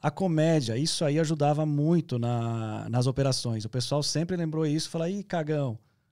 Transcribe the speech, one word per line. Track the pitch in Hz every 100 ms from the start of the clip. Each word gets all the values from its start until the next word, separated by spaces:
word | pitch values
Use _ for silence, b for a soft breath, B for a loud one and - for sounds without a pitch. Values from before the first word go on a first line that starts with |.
a | 156
comédia, | - 190 156 160 160 117 113
isso | 160 -
aí | 151 147
ajudava | 156 156 147 147
muito | 156 147 151 175 170 123
na, | 120 120 117 113 110 107 110
nas | 120 127
operações. | 131 135 123 123 110
O | 107
pessoal | 127 120 147
sempre | 143 147 170 180
lembrou | 160 156 156
isso, | 151 -
fala, | 170 165
"Ih, | 202
cagão." | 190 175 151 151 135 107 _ _ _